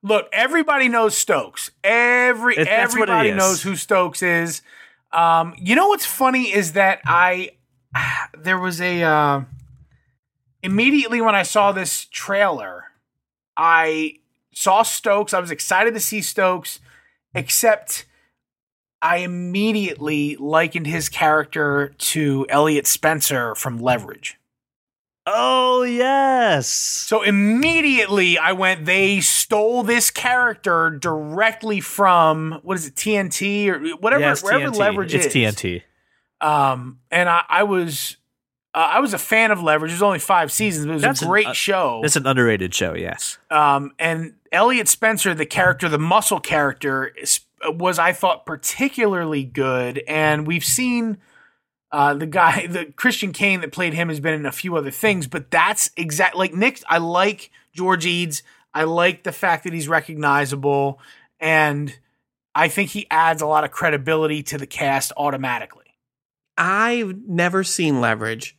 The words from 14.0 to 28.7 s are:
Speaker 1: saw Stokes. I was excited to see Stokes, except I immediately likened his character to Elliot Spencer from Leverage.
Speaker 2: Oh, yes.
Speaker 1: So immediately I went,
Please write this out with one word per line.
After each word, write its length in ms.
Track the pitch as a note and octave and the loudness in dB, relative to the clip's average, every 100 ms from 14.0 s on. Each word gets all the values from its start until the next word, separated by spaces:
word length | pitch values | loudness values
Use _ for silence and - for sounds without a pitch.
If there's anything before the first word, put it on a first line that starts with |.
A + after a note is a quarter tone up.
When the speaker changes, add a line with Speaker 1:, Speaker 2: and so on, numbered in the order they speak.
| D#3 - _ _ _ | -4 -8 _ _ _
Speaker 1:
saw 300 | - - G3 | -4 2 2
Stokes. 520 | A3+ - A3 G3+ G#3 | 2 -2 0 0 0
I 60 | F#3+ | -2
was 100 | F3 | -4
excited 440 | D3+ - F#3 A3+ | -8 -2 0 0
to 60 | A3 | -2
see 220 | F#3+ G#3+ | -6 -6
Stokes, 580 | F3+ - F#3 F3+ - - _ _ _ _ _ | -6 0 0 0 -6 -16 _ _ _ _ _
except 720 | F#3 C3+ - A#3 G#3+ - - - _ _ _ _ _ _ _ _ _ | -10 -4 2 2 2 -2 -10 -10 _ _ _ _ _ _ _ _ _
I 160 | D#3+ F3 | 0 0
immediately 1160 | F3+ F3 F3+ F#3+ G#3+ G#3+ F#3+ C#3+ D3 D3+ D3 D3 | -2 -6 -4 0 2 2 -2 -4 -4 -2 -2 -4
likened 500 | C#3+ D#3 E3+ F3 D3+ | 0 2 2 -2 -4
his 220 | E3 D3 | -4 -4
character 880 | - D#3+ D#3 D3 D#3+ D3 C#3+ C#3+ _ | 0 2 2 0 -2 0 0 -2 _
to 480 | - D#3+ D3 C3+ C3+ | -4 0 0 0 0
Elliot 380 | C#3 D#3 D3 C#3 | 2 4 2 0
Spencer 680 | - D#3 D#3 - C#3 A#2+ | 0 0 0 -2 -2 -4
from 240 | G#2+ C3+ A#2 | -6 -8 -4
Leverage. 600 | B2 B2 F#2+ - - - _ _ _ _ _ _ _ _ - | 0 0 -2 -14 -16 -16 _ _ _ _ _ _ _ _ -4
Speaker 2:
Oh, 560 | G#3+ B3+ C4 B3+ B3+ | 0 2 2 2 2
yes. 840 | B3 A#3+ B3+ C4+ C4+ C4 A3+ D3+ B2+ | 0 0 2 4 4 4 4 2 0
Speaker 1:
So 560 | - - - - A3 | -4 -4 -6 -2 0
immediately 1160 | G3+ G3+ G3+ A#3 D#4 E4 D4+ B3+ G3+ G3+ F3+ E3+ | 2 2 4 2 2 2 2 2 2 2 2 2
I 140 | D#3+ | 2
went, 340 | F#3 F#3+ | 2 0